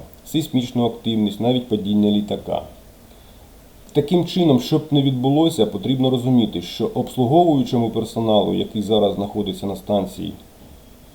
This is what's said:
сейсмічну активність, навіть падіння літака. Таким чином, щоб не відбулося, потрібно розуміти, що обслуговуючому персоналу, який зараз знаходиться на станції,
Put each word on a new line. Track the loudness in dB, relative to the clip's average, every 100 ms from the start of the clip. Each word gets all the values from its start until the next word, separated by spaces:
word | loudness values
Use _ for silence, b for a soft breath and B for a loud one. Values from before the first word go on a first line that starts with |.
| -12 -20 -6
сейсмічну | -4 -2 -2 -2 0 -2
активність, | -2 -4 0 0 0
навіть | 0 0 -2
падіння | -2 0 2 2
літака. | 2 -2 -6 -4 -6 -8 -18 -20 -20 B B B B B -20 -20 -20 -4
Таким | -2 2 2
чином, | 0 2 4 4
щоб | 2 -2 2
не | 2
відбулося, | 2 2 2 4 2 2 0
потрібно | -2 -2 0 2
розуміти, | 0 2 2 2 -2
що | -8 -4 -4
обслуговуючому | -4 -4 -2 2 4 4 2 0 -2 -2
персоналу, | -2 -4 -2 2 2 2
який | -2 -4 -4
зараз | 0 2 2
знаходиться | -2 -6 -4 -6 -6 -8
на | -8
станції, | -2 -2 -2 -8 -10 -12 -18 -20 -20 -20 -20 -20 -20